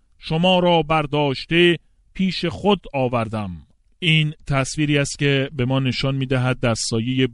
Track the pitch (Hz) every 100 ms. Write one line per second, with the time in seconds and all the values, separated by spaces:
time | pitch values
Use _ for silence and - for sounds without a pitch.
0 | _ _ - 160 180 185 175 170 151 160
1 | 147 147 147 127 - 165 175 165 _ _
2 | _ - 185 165 170 - 175 202 - 139
3 | 127 120 110 110 101 85 - _ _ -
4 | 160 156 151 - - 139 131 - 147 147
5 | 139 - 143 139 135 143 123 135 131 117
6 | 135 135 131 131 127 127 123 110 - 117
7 | 117 131 127